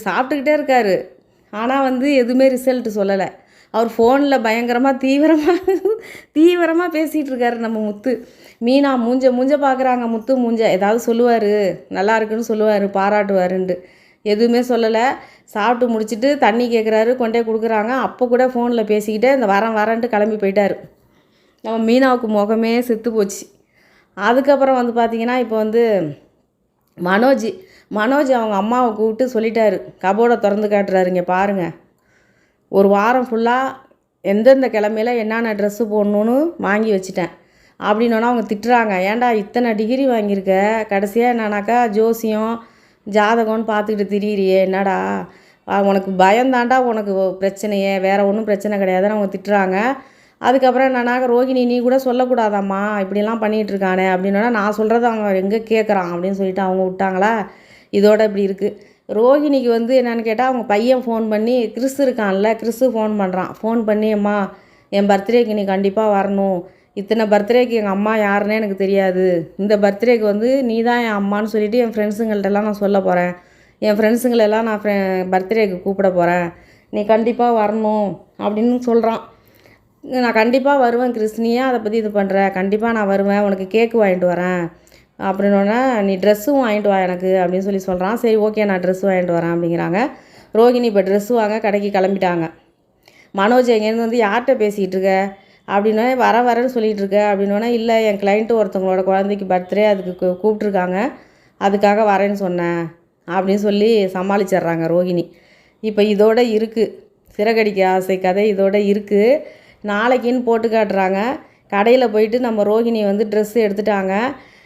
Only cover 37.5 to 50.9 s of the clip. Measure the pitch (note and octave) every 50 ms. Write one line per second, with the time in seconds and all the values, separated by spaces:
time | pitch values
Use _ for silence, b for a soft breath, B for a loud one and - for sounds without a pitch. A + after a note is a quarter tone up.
37.5 | b b b b b b - G3 G#3 G#3+ A#3+ A#3 A3+ A3 A#3 A#3+ B3 A#3 G#3+ -
38.5 | A3 G3+ G#3 A#3 B3 A#3+ A3+ G#3+ F#3+ F3+ F#3 G3 A3 A#3+ B3 B3 A#3 G#3+ G3 -
39.5 | - A#3+ B3 A#3 A3 G#3 A3 G#3+ B3+ C4 C#4 C4 A#3+ A3 G#3 G3+ G3+ G3 F#3+ G3
40.5 | F#3+ F#3+ G3+ G#3+ A3+ A3+ G#3+ G#3+ G3+ G3 G#3 G3+ G3+ A#3 A#3 B3 A#3+ A#3 A3 G#3
41.5 | G#3 G3+ G3+ A3 A#3 A#3+ A#3+ A3 G3 A3 A3 A3+ A3+ A3 - A3 G#3+ G#3+ A3 A3+
42.5 | A#3 A3+ B B B B B B B B B G#3+ G3 G#3+ G#3 G#3+ A#3 A#3 A3+ A3
43.5 | A3 A3 A3 A3+ G#3+ G#3 G#3 G#3+ G#3+ G3+ G3+ F#3+ G#3 G3+ G3+ G#3 G#3 G3 F#3+ F#3+
44.5 | F#3+ F#3+ F#3+ F#3 F#3+ F#3+ G3 G3 F#3 F#3 F#3+ G3 G3+ F#3+ F3+ F#3 B B B B
45.5 | B B B - F#3+ G3+ G3 G3 G3 F#3+ F#3+ G3 F#3+ F#3 F#3 F#3+ G#3 A#3+ B3+ C4+
46.5 | B3+ A#3+ A#3+ A#3+ B3+ C4 B3+ A#3+ A3 A3 G3+ G3+ F#3+ F#3+ F#3+ F#3 F#3 F#3 F#3 G3
47.5 | G3 - - G#3 G3+ G3 G3 G3 G3 F#3+ F#3 F#3+ G3 G3+ G3+ G3+ G3+ A3 A3 G#3+
48.5 | G3+ G3+ G#3 G#3 G#3 G3 G3 F#3 F#3 F#3 F#3+ G#3 G#3+ G#3+ G3+ G3 G3+ F#3+ G3+ G3+
49.5 | G#3 G3+ F#3+ F#3 F#3 G3 A3 B3+ C#4 B B B B B B B B B - A#3+
50.5 | B3+ C4+ C4 C4 A#3+ B3+ C4+ C4